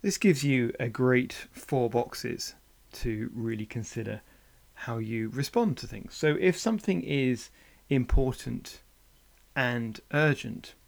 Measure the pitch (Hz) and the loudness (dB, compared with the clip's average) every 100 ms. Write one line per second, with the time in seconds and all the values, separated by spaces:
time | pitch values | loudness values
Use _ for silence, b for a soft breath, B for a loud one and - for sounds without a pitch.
0 | 202 - 202 143 143 131 120 - 120 110 | -2 4 4 6 4 4 2 0 -4 2
1 | 127 127 127 - - - - 139 120 120 | 4 4 2 -8 -14 -18 -2 0 2 0
2 | - - 120 - - - _ _ _ - | -2 -6 -6 -6 -8 -14 _ _ _ -6
3 | 120 107 113 120 113 113 110 120 110 - | -4 -4 -4 -4 -4 -4 -6 -8 -8 -8
4 | 104 107 _ b b b b - - 113 | -6 -8 _ b b b b -14 -8 -6
5 | 110 113 110 123 139 233 226 131 - 107 | -4 -4 -4 -4 0 2 2 0 -8 -12
6 | - - 156 151 185 175 - 214 - 175 | -14 0 2 4 2 2 0 0 0 0
7 | - 143 131 120 - b b b _ 139 | 0 0 2 0 -4 b b b _ 0
8 | 123 - 131 127 - - - - _ _ | 4 4 4 -2 -6 -8 -10 -20 _ _
9 | _ _ _ _ _ - 123 120 113 107 | _ _ _ _ _ -2 0 0 -4 -8
10 | _ 147 156 139 - - - - | _ 2 2 2 -4 -10 -14 -20